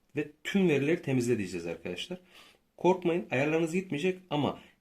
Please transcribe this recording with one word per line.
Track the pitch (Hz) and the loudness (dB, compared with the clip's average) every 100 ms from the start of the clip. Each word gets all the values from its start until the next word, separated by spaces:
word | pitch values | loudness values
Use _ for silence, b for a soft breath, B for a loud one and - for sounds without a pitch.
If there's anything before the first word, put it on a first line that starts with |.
| _ 139 | _ -6
ve | 151 - | -6 -8
tüm | - 196 185 | -2 2 4
verileri | 139 139 170 | 4 2 0
temizle | 143 131 120 117 | 0 0 2 0
diyeceğiz | 95 87 85 | 0 -4 -6
arkadaşlar. | 82 92 90 - 180 B B B B _ - | -6 -8 -8 -8 -12 B B B B _ 0
Korkmayın, | 175 180 175 170 - | 2 2 2 0 0
ayarlarınız | 127 147 160 165 | 0 2 2 0
gitmeyecek | 180 185 147 180 185 - | 0 -2 -2 -2 -4 -4
ama | 151 120 B B B | 0 0 B B B